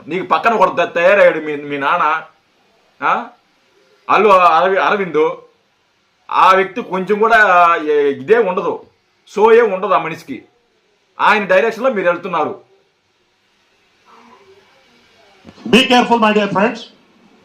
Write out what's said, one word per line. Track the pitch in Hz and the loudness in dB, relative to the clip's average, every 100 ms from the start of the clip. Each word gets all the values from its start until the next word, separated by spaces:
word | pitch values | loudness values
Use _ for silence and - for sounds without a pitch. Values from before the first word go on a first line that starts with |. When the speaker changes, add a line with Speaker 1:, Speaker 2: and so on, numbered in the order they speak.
| - | -10
Speaker 1:
నీకు | 180 - | -8 -4
పక్కన | 160 220 | -2 0
ఒకడు | 214 185 175 165 | 0 0 -2 -4
త-, | |
తయారయ్యాడు | 170 180 202 180 156 | 0 2 4 4 2
మీ, | 151 147 | -4 -8
మీ | 147 143 | -8 -6
నాన్న, | 143 175 156 160 - _ _ _ _ _ _ - | -2 -2 -2 -4 -8 _ _ _ _ _ _ -8
ఆ? | 147 208 240 _ _ _ _ _ _ _ - | -4 -4 -6 _ _ _ _ _ _ _ -2
అల్లు | 165 214 | 2 4
అరవి-, | 185 175 165 185 190 | 4 4 2 2 0
అరవింద్. | 147 202 180 151 160 170 - _ _ _ _ _ _ _ - | 0 -2 -2 0 -2 -4 -16 _ _ _ _ _ _ _ -6
ఆ | - 175 190 | 2 4 4
వ్యక్తి | 190 240 | 0 -6
కొంచెం | 190 185 185 202 | -8 -6 -2 0
కూడా | 220 226 208 180 170 170 | 2 4 4 4 4 2
ఏ-, | 151 147 143 | 0 0 0
ఇదే | 127 139 233 | -2 0 2
ఉండదు, | 196 185 175 113 - _ _ _ _ 202 | 2 -2 -6 -8 -12 _ _ _ _ 0
షో | 220 | 4
ఏ | 226 | 4
ఉండదు | 226 185 196 | 4 0 -2
ఆ | 170 | -2
మనిషికి. | 160 165 - 117 - _ _ _ _ _ _ - | -2 -8 -14 -16 -18 _ _ _ _ _ _ -2
ఆయన | 170 214 185 | 0 0 2
డైరెక్షన్లో | 185 226 214 262 | 0 0 -2 -4
మీరు | 208 175 | -2 -2
వెళ్తున్నారు. | 170 190 170 135 - _ _ _ _ _ _ _ _ _ _ _ _ _ _ _ 226 233 - 381 392 381 _ _ _ _ _ _ _ - - - | -4 -4 -6 -6 -8 _ _ _ _ _ _ _ _ _ _ _ _ _ _ _ _ -20 -20 _ _ _ _ _ _ _ _ _ _ -20 -16 -2
Speaker 2:
Be | 220 | -2
careful, | 262 247 240 233 | 0 -2 -2 -2
my | 214 | -2
dear | 208 202 | -2 -4
friends. | 185 226 - - _ _ _ _ _ | -4 -4 -6 -18 _ _ _ _ _